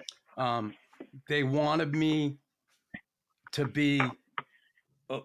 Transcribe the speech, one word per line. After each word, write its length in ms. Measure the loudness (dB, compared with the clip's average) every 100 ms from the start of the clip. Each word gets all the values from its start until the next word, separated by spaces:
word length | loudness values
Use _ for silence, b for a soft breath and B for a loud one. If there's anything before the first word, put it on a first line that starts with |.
| -16 -20 _ -4
Um, 380 | 0 0 -4 -10 _ -20 -20 -14 -2
they 180 | 0
wanted 500 | 2 2 2 2 0
me 420 | 2 2 2 0 -4 _ _ _ _ _ -16 _ _ _ _ -10
to 120 | -4 -2
be, 360 | 2 2 2 0 -4 _ -14 -14 _ _ _ _ _ -8
uh, 120 | -8